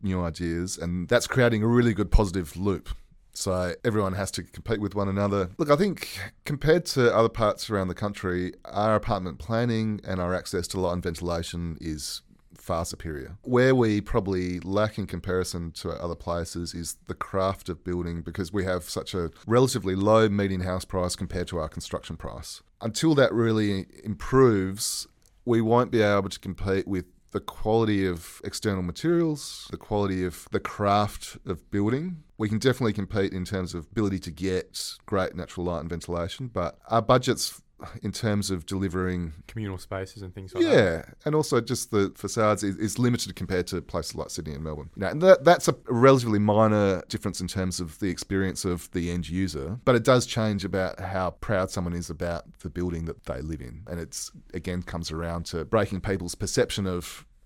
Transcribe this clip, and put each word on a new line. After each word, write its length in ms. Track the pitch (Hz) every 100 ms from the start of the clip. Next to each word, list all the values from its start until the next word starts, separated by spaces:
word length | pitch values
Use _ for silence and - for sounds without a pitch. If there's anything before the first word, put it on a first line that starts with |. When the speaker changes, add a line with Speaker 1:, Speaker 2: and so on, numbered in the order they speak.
Speaker 1:
new 200 | 101 92
ideas, 560 | 85 78 87 85 92 -
and 300 | 85 90 85
that's 180 | 120 -
creating 360 | 127 120 113
a 20 | 110
really 280 | 120 120
good 160 | 98 95
positive 440 | 123 101 95 82 82
loop. 340 | 101 90 - - - - _
So 420 | - 101 90 90 -
everyone 280 | 127 107 95
has 180 | 95 98
to 100 | -
compete 360 | 85 - - 107
with 140 | 101
one 140 | 101 98
another. 420 | 98 101 101 90 -
Look, 120 | 147
I 60 | 147
think 400 | 202 160 - - - -
compared 400 | - 147 151 175 165
to 260 | - 120
other 140 | 101 113
parts 420 | - 107 - -
around 180 | 104 92
the 60 |
country, 580 | 87 104 101 92 90 90 - -
our 280 | 98 107
apartment 440 | 107 107 101 90 67
planning 600 | - 113 120 113 110 104
and 160 | - 92
our 140 | 87
access 340 | 90 - 92 85
to 120 | 95
light 120 | 92
and 100 | 87
ventilation 760 | 87 80 87 85 85 85 85 80
is 420 | 82 76 - - _ _ _
far 300 | - - 85
superior. 520 | 87 - 82 73 65 87
Where 320 | - 123 131
we 260 | 131 113 104
probably 600 | 104 117 95 92 90 90
lack 380 | 85 95 107 107
in 80 | 95
comparison 640 | 87 92 92 90 87 85
to 180 | - 95
other 240 | 82 87
places 600 | 82 - 85 82 - 82
is 220 | 87 82 - -
the 80 |
craft 540 | 90 - 98 95 95 -
of 140 | 82
building, 400 | - 87 85 85
because 300 | 82 82 85
we 120 | 101
have 200 | 92 90
such 300 | - - -
a 160 | 95 85 - -
relatively 480 | 120 131 123 92
low 340 | 95 104 110 110
median 320 | 101 98 95
house 240 | 92 92
price 320 | - 92 90 -
compared 320 | 90 92 87
to 100 | 87
our 100 | 76
construction 480 | - - 80 - 80
price. 460 | - 57 - - _ -
Until 340 | 110 107 160
that 180 | 143 127
really 540 | 113 113 110 104 98 - -
improves, 1000 | 107 98 - 131 131 104 95 101 - - - _ _ _
we 160 | - 117
won't 300 | 110 120 123
be 120 | 117
able 260 | 104 101 95
to 100 | -
compete 480 | 95 87 95 95 -
with 200 | 95 - _ _
the 80 | 101
quality 680 | - - 110 113 110 101 95
of 340 | 85 - -
external 380 | - - 107 95
materials, 840 | 90 - 160 170 165 151 - - -
the 60 | 87
quality 480 | - 104 101 92
of 220 | 90 - -
the 80 | -
craft 760 | - - 101 101 104 - - - -
of 220 | 87 -
building. 520 | 101 104 131 180 165 - -
We 100 | 110
can 100 | 107
definitely 340 | 131 123 117
compete 400 | 104 92 107 98
in 120 | 92
terms 300 | 90 98 87
of 120 | 87 76
ability 300 | 107 104 92
to 100 | 90
get 680 | 73 92 92 - - - - -
great 280 | 98 92
natural 320 | - - - 90
light 140 | 85
and 80 | 80
ventilation, 580 | 85 - 85 85 - 131
but 300 | 98 85 - -
our 140 | 117
budgets 580 | 104 127 127 110 - - _ - - -
in 120 | 107
terms 360 | - 117 104 98
of 160 | 92
delivering 680 | - 95 95 90 92 90 82 78 -
Speaker 2:
communal 280 | 113 104 92
spaces 460 | - 95 95 -
and 100 | 92
things 220 | 101 92
like 80 | -
Speaker 1:
Yeah, 80 | 330 190 95 82
Speaker 2:
that. 180 | - -
Speaker 1:
and 100 | 151
also 260 | 151 151 120
just 300 | 117 123 -
the 220 | 104 98
facades 480 | - 98 - 107 101
is, 140 | 101 95
is 200 | 104 -
limited 380 | 123 120 98
compared 320 | - 90 92 87
to 140 | 87
places 320 | - 87 80
like 160 | 80 -
Sydney 240 | - 78
and 80 | 71
Melbourne. 260 | 78 76 69
You 60 | -
know, 80 | 95
and 120 | 151
that, 200 | 185 185
that's 240 | 143 175 -
a 80 | 139 -
relatively 500 | 117 135 135 120 104
minor 640 | 104 104 110 107 98 92 -
difference 320 | 107 104 90
in 80 | 90
terms 320 | 101 92 87
of 180 | 85 -
the 100 | 98
experience 560 | 85 - 98 95 -
of 240 | 95 87 -
the 180 | 92 85
end 180 | 87 78
user, 520 | 87 95 78 71 113
but 120 | - 120
it 80 |
does 220 | 113 123 -
change 380 | - 110 101
about 360 | 92 95 92 -
how 300 | 92 95 90
proud 420 | - - 98 92
someone 200 | - 87
is 160 | 87 85
about 360 | 78 87 85 - -
the 100 | 87
building 360 | 87 90 82 82
that 180 | -
they 160 | - 64
live 200 | 78 78
in. 220 | 64 69 101
And 100 | 85
it's, 320 | 80 - - - -
again, 300 | 90 90 90
comes 260 | 87 85 80
around 360 | 80 85 85 85
to 180 | 85
breaking 380 | 73 110 104 95
people's 340 | 101 95 87 -
perception 500 | 104 - 120 - 95
of 400 | 90 82 - - _